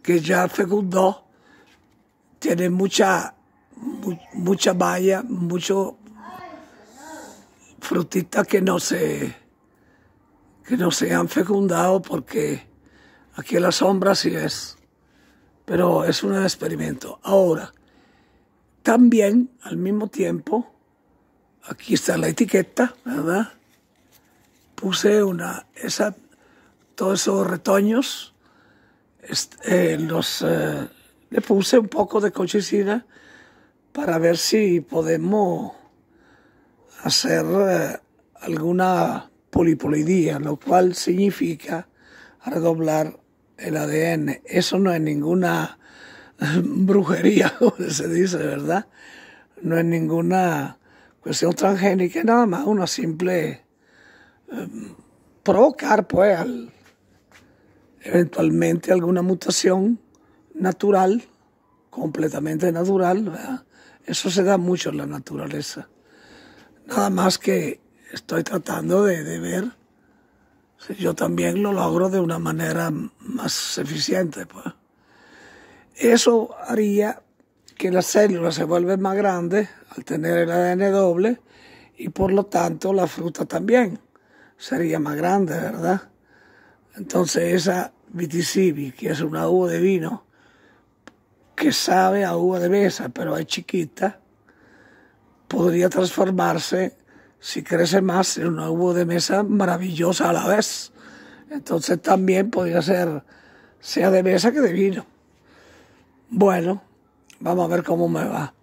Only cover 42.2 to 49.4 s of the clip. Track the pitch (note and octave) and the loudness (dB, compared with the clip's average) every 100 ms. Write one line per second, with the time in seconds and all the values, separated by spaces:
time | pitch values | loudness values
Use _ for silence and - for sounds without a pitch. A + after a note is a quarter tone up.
42.2 | - _ B3+ C4 E3 D#3+ D#3+ D#3 D#3 - | -20 _ -8 -2 0 0 0 0 -2 -8
43.2 | _ _ _ - - D3+ D3 D#3 E3 D#3+ | _ _ _ -12 -6 -4 -2 0 0 0
44.2 | D3 - - F3+ F3+ F#3 G3 E3 D#3 D3 | -4 -6 -2 -2 0 2 2 2 0 -2
45.2 | D3+ F3+ F3 E3 D#3+ - - - - - | 0 2 2 0 -4 -10 -20 -20 -20 -20
46.2 | - _ D3 E3+ E3+ - F#3+ G3+ F3 - | -20 _ -2 0 0 0 4 4 2 2
47.2 | - G3+ F#3 - B3 - F3 D3 E3+ E3+ | 4 4 2 4 2 2 -6 -4 -2 0
48.2 | F#3+ E3+ D3+ C#3+ D3 F3+ - _ - - | 0 0 -4 -4 -2 -4 -4 _ -20 -20
49.2 | - - | -20 -20